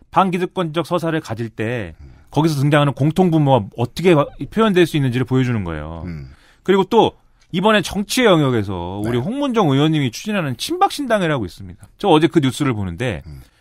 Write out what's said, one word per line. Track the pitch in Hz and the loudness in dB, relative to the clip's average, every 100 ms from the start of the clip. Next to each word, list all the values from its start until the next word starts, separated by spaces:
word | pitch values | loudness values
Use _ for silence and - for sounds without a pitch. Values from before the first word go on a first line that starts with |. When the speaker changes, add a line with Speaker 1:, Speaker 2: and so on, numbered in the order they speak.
| _ | _
Speaker 1:
반기득권적 | 165 190 175 185 190 170 160 151 | 0 2 0 -4 -4 -4 -4 -2
서사를 | 170 165 156 | -2 -2 -4
가질 | - 113 117 | -6 -8 -8
때 | - 110 123 87 - 67 - - | -6 -6 -6 -8 -14 -20 -20 -6
거기서 | 143 165 143 | 0 0 2
등장하는 | 143 147 143 | 2 4 2
공통분모가 | - 147 170 185 160 139 123 98 - | 0 0 2 2 4 4 2 0 -4
어떻게 | 117 - 180 151 143 - 143 | -6 0 2 4 2 -6 -6
표현될 | 214 220 180 165 | 0 2 4 2
수 | 156 | 2
있는지를 | 135 127 - | 0 0 0
보여주는 | 131 127 117 | 0 2 0
거예요. | 87 78 78 82 87 | -4 -6 -8 -10 -12
Speaker 2:
음. | 78 67 - _ _ | -12 -14 -20 _ _
Speaker 1:
그리고 | - 190 | 2 2
또 | 185 226 135 - _ _ - | 4 2 2 -2 _ _ -6
이번에 | 180 208 208 | 0 2 2
정치의 | - 190 202 262 233 | 0 -6 -4 2 4
영역에서 | 160 135 117 101 90 87 101 | 4 4 0 -2 -6 -6 -6
우리 | 110 120 | -2 -2
Speaker 2:
네. | |
Speaker 1:
홍문종 | 156 277 285 226 160 | -4 -4 -2 0 2
의원님이 | 135 156 156 127 | 2 2 0 -2
추진하는 | - 208 202 147 120 | -6 -6 -4 -4 -6
친박신당이라고 | - 359 381 - 262 214 165 143 | -6 -2 -2 -2 -2 0 0 -2
있습니다. | 90 - 95 - - - | -4 -10 -20 -20 -20 -4
저 | 202 | 4
어제 | 151 165 | 4 4
그 | 170 | 2
뉴스를 | 135 - 135 | 0 0 -2
보는데 | 107 92 82 123 80 78 | -2 -4 -4 -6 -6 -12
Speaker 2:
음. | 69 - _ | -18 -20 _